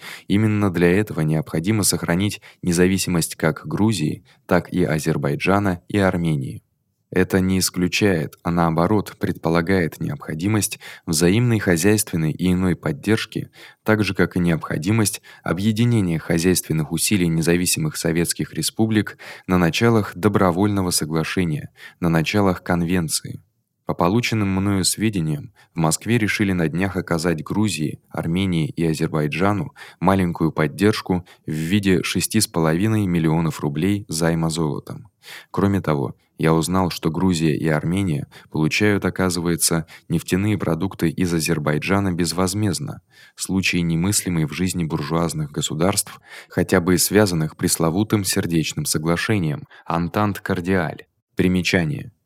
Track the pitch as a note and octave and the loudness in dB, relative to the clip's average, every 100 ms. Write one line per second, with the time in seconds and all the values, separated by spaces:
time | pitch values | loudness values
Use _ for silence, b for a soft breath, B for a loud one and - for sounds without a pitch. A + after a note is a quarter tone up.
0 | B B - G2 A2 G#2 G2+ E2+ F2 F#2 | B B 0 2 2 2 0 4 4 4
1 | G#2+ D#2+ D#2 D#2 - E2 E2+ A2 F#2 E2+ | 0 -2 0 0 -2 -2 0 0 0 0
2 | E2 E2+ G#2 - B B F2 E2+ F2+ F#2+ | 0 0 0 -4 B B 0 4 4 2
3 | - F2 D#2+ - D#2+ D2+ D2+ D#2+ G#2+ G2+ | 0 0 -2 -2 -2 -2 -4 0 2 2
4 | D2+ - b b - F2+ - F2+ E2+ D#2 | -2 -4 b b 0 0 2 0 0 0
5 | D#2+ D2+ C#2+ C#2+ F2+ G2 G2+ F2 - G#2 | 0 0 -2 -2 2 2 2 -2 -2 0
6 | F#2+ F#2 E2 D2+ C2 G#2+ - _ _ _ | 2 2 0 -2 -4 -10 -16 _ _ _
7 | _ F2+ F#2 F#2+ F#2 F#2+ F2 F2+ F2+ - | _ 0 2 2 2 0 0 0 -2 2
8 | G#2 E2+ D2 - F2+ E2+ E2 D#2+ F2+ G#2+ | 2 2 -2 -6 -2 0 2 2 2 2
9 | - - G2+ E2+ - E2+ E2+ F#2+ D#2+ - | -2 -4 -6 -2 0 0 2 0 0 -4
10 | E2 D2 - D#2 F#2+ G#2+ G2 - B B | -8 -8 -8 -4 0 0 -2 -6 B B
11 | - D#2+ F2 G#2 B2 A2 G2 E2+ F#2+ G#2+ | -4 2 4 4 2 2 2 2 4 2
12 | - F2 D#2 - F2+ F2+ F#2 E2 - D2 | 0 -2 -2 0 0 2 0 0 -4 -4
13 | - A2 - - - B B - - G#2+ | 0 0 -2 -8 -10 B B -6 0 2
14 | G2 F#2+ E2+ F#2 F2 D#2+ - E2 D#2 A2+ | 2 0 0 2 0 0 -2 -4 0 2
15 | G2+ - B B - E2+ G#2+ G#2+ A#2+ A#2 | 2 -2 B B -6 -2 0 2 4 4
16 | F2+ D#2+ - F2 F2+ F2 - D#2+ D#2 E2 | 2 0 0 0 2 2 0 -2 -2 -2
17 | - G2+ F2 E2 E2 F2 F2+ - D#2 - | 0 2 2 2 2 2 0 -2 -4 -2
18 | D#2+ D#2+ E2 - A#2+ - - - A2+ A2 | -2 0 -2 -4 -8 -6 -4 -2 0 0
19 | G2 - B B - F#2 E2 - A#2 A#2 | -2 -6 B B -2 2 2 2 2 2
20 | F#2+ F2+ G#2 G2+ F#2+ E2+ G#2 G2+ F2+ E2 | 0 0 2 4 2 2 2 0 0 -2
21 | D2+ D#2+ D#2 - F2 D2 - B B - | -2 -2 -2 -2 -2 -2 -8 B B -4
22 | E2+ E2 D#2 G#2 G2 F2 - F2 E2+ F#2 | 0 2 2 2 2 0 0 0 0 0
23 | D#2+ - - - _ _ _ _ - - | -2 -4 -8 -14 _ _ _ _ -6 0
24 | E2+ A2 A#2+ A2+ G2 F#2+ G2 G2 E2+ - | 2 2 0 0 0 0 0 0 0 0
25 | G#2+ G2+ D#2 D2 - b b - D#2+ - | -2 0 -2 -4 -8 b b -2 0 0
26 | G#2 A#2 G#2 - G2 F2+ D#2+ D#2+ G2 F#2+ | 0 0 0 0 0 0 0 -2 -2 -4
27 | - E2+ F2 D#2+ - G2 G#2+ D#2 D2 - | -2 -2 0 -2 -2 0 0 -2 -4 -6
28 | _ - D#2+ F2 G2 E2+ D2 - E2 D#2 | _ -6 -2 0 0 0 -2 -2 -2 0
29 | D#2+ D#2 D2+ D2+ F#2+ G#2 D2 B B - | -2 0 -2 0 0 0 -4 B B -2
30 | F2 F#2+ F2 D#2+ D#2+ D#2 D2+ C2+ G2+ G#2+ | 2 2 2 0 -2 0 -2 0 0 0
31 | - F#2 B B - D#2 D#2+ G#2 G2 F#2 | -2 -4 B B -8 -6 -2 0 2 2
32 | - F#2+ - A2 G#2+ E2 D#2+ E2 A2 A2 | 0 -4 -2 0 0 0 2 2 2 0
33 | G2 F2 D#2+ D#2+ D#2+ - D2 D2 F2+ G2+ | 0 2 2 2 0 -2 -4 -2 0 -2
34 | - D#2+ E2 E2 E2 D#2+ D#2 G#1+ - - | -4 -2 0 0 0 -2 -2 -4 -8 -14
35 | - _ B B B - G2 G2 D#2+ D2 | -16 _ B B B 0 0 2 0 -2
36 | B1+ - _ - D#2+ E2 D#2+ F#2 F2+ - | -2 -8 _ -2 2 2 2 0 0 -2
37 | E2 D#2 F#2+ E2+ D#2+ C#2+ D#2+ D2+ D#2 F#2 | -4 0 0 2 0 0 0 0 0 -2
38 | G2 C#2+ C#2+ B - D2+ D#2 - G#2 G2+ | 0 -2 -6 B -8 -2 0 2 2 2
39 | F#2 - F#2 F2 E2+ E2 - E2 D#2+ B | 0 0 0 0 -2 0 0 0 -4 B
40 | - E2 - F2+ G#2 G2+ - E2 F#2+ - | -4 -4 0 0 0 0 0 -2 -2 -2
41 | E2 C#2+ F2+ E2 D#2 D#2 D2+ D2+ D#2 G2 | -2 0 0 0 0 -2 0 -2 0 0
42 | G2 E2+ E2+ D#2+ F#2 G2 G#2+ D2 C#2+ - | 0 0 -2 0 -2 0 -2 -2 -6 -12
43 | - B B - - F#2+ F#2 E2+ E2+ E2 | -18 B B -10 -4 -2 0 0 0 0
44 | F2+ G#2 - F2 D2+ D2+ F#2 F2+ D#2+ D#2 | 0 0 -2 0 -2 -2 -2 -2 -2 -4
45 | D2 E2 E2+ D#2 D2 - D2 D2+ F2+ G#2 | -2 -2 0 -2 -6 -4 -4 0 0 0
46 | - - B B - - F2 F#2+ E2 F2 | -4 -10 B B -6 -4 2 2 4 2
47 | - G2 G#2 E2+ D#2 - E2 - E2 E2+ | 4 4 4 2 -2 -2 -2 0 0 0
48 | G#2+ A2 F#2 - F2 E2+ D2+ - D2 D#2+ | 0 0 0 -2 0 0 -2 -4 -4 -2
49 | D#2+ E2+ - G#2+ D#2+ D2 - B - E2 | 0 0 0 0 0 -4 -8 B -4 -2
50 | E2+ G#2 G#2+ F#2+ - F#2+ F2 F#2+ D#2 - | 0 0 0 -2 -4 -2 0 0 0 -6
51 | - _ _ - F2+ F#2 E2+ F#2+ D#2+ B1+ | -16 _ _ 0 2 2 2 0 0 -4
52 | - - | -10 -18